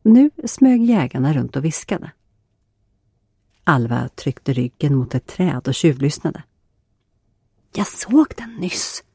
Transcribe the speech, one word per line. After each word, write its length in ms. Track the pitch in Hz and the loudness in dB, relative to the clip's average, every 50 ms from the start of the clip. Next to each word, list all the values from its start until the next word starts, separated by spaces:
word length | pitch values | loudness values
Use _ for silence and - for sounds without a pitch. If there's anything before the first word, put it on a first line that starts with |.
Nu 300 | _ 220 226 247 277 302 _ - - | _ 8 8 8 6 4 _ -6 -10
smög 380 | 233 - - 269 262 247 233 233 | -10 2 4 4 4 6 4 4
jägarna 500 | 233 233 202 135 123 - 135 127 143 156 | 2 2 2 0 0 -2 -2 0 0 0
runt 220 | 135 120 117 - | 0 -2 -4 -4
och 100 | 135 143 | -4 -4
viskade. 460 | 160 147 - - - 196 - - - _ _ _ _ _ _ _ _ _ _ _ _ _ _ _ _ _ _ _ _ _ _ _ _ _ _ _ _ _ _ _ | -2 -4 -4 -6 -6 -8 -8 -8 -14 _ _ _ _ _ _ _ _ _ _ _ _ _ _ _ _ _ _ _ _ _ _ _ _ _ _ _ _ _ _ _
Alva 460 | - 156 127 117 113 120 123 123 117 | 0 0 2 0 -2 -2 -4 -4 -6
tryckte 440 | _ - - 139 127 - _ - 131 | _ -8 -6 -6 -6 -4 _ -4 -2
ryggen 420 | 123 127 127 _ _ - 147 139 | -2 -2 -4 _ _ 0 0 2
mot 200 | 131 123 - - | 0 0 -2 -4
ett 120 | 123 _ | -6 _
träd 400 | - - - 185 180 139 127 - | -8 -4 -2 -2 -2 -2 -4 -4
och 80 | 139 127 | -6 -4
tjuvlyssnade. 680 | - - 165 135 131 139 143 - - - 160 - - - _ _ _ _ _ _ _ _ _ _ _ _ _ _ _ _ _ _ _ _ _ _ _ _ _ _ | 2 2 0 2 2 -2 -2 -4 -4 -8 -8 -8 -8 -20 _ _ _ _ _ _ _ _ _ _ _ _ _ _ _ _ _ _ _ _ _ _ _ _ _ _
"Jag 120 | - 202 | -6 -4
såg 400 | - - - - - 233 302 302 - - | -4 -4 -6 -4 2 2 2 2 2 -2
den 180 | - 233 226 233 | -16 -16 -16 -10
nyss. 480 | 220 180 180 - - - - - - _ _ | -8 -8 -6 -4 -4 -6 -6 -6 -10 _ _